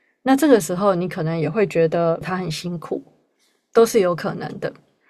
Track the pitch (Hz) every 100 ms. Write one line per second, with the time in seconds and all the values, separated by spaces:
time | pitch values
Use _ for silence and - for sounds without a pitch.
0 | _ _ 254 269 311 233 - 180 202 180
1 | 180 190 160 165 160 208 190 170 165 170
2 | 170 165 165 185 175 156 175 170 - -
3 | - _ _ _ _ _ _ - 226 233
4 | 180 175 190 135 - 143 - - _ _